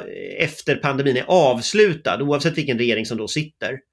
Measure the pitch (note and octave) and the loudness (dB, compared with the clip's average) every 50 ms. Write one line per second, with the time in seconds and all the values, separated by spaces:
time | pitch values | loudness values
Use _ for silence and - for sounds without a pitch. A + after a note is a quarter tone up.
0 | - - - F#2+ F#2 F#2 - - E3 D#3+ - - - - C#3 - - D3 C3+ C3 | -2 -6 -12 -12 -12 -10 -4 -4 -4 -4 -4 -6 -4 -2 -2 0 0 -2 -2 0
1 | C#3 C#3 B2+ B2+ - - F3 F#3 D#3 C3+ B2 A#2 A2+ - - G#3+ G#3+ G3+ D#3 D#3 | 0 0 0 0 0 4 4 6 6 4 4 2 -2 0 4 4 4 4 4 0
2 | - A2+ F2+ A#2+ C#3 C#3+ D3 C#3+ D#3 E3 D#3 E3 D3 C3+ B2 A2+ A#2+ A#2+ A2 G#2+ | -2 -2 -2 0 0 0 0 0 0 0 0 0 -2 -2 0 0 2 2 0 0
3 | A2+ - B2 A2 A2 G2+ - D#3 D3+ D#3 - _ A2+ G#2 C3 C3 - _ | -2 -4 -6 -6 -6 -4 -4 -4 -6 -6 -8 _ -8 -8 -6 -8 -12 _